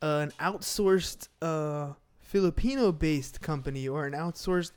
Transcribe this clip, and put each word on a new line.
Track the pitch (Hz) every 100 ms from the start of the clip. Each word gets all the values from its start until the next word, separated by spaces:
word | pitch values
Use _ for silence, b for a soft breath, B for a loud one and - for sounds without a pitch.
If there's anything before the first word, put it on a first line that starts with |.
uh, | 156 151 147
an | -
outsourced, | 170 202 - - 190 190 - - - -
uh, | 165 160 151 147 143 143 _ _
Filipino-based | - 196 180 - 240 269 208 156 160 147 131 -
company | - 147 139 135 131
or | 147 143
an |
outsourced | 143 170 - - 180 170